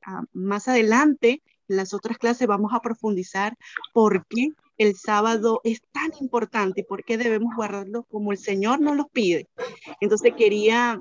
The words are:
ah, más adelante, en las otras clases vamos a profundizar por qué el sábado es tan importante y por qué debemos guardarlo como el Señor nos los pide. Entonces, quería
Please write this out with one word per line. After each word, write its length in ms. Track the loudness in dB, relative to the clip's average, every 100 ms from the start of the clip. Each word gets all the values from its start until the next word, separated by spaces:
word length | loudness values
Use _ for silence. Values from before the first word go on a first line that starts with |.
| -6
ah, 160 | -12 -10
más 360 | -6 -4 -2 0
adelante, 760 | 2 4 6 4 4 2 0 _ _ -4
en 80 | -4
las 180 | -2
otras 240 | -6 -8 -4
clases 280 | -2 0 0
vamos 260 | 0 0
a 60 | -2
profundizar 760 | -4 -6 -4 -4 -4 -6 -6 -6 -14 -14 -2
por 320 | 4 4 4 -2
qué 240 | -4 -4 -4 _ 0
el 200 | 0 2
sábado 640 | -2 0 2 0 0 0
es 160 | -2 -4 -6
tan 180 | -6 -6 -6
importante 600 | -4 -4 -2 -2 -2 -4
y 20 |
por 200 | -8 -10
qué 120 | -6 -4
debemos 380 | 0 0 -2 -4
guardarlo 460 | -6 -6 -8 -10
como 280 | -10 -6 -4
el 60 | -4
Señor 420 | -4 -2 0 2
nos 160 | 2 0
los 100 | -2
pide. 380 | 0 0 0 -4 -12 -14 -14 -18 -6
Entonces, 340 | 0 2 2 4
quería 640 | 2 4 2 2 0 -2